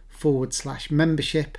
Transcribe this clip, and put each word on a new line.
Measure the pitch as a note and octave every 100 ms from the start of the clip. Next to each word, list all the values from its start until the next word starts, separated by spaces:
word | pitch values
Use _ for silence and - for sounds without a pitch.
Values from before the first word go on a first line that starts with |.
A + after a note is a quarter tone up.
| -
forward | - D3+ C3 B2+
slash | - C#3 B2+ -
membership. | D3 D#3+ D3+ C#3 D#3 D3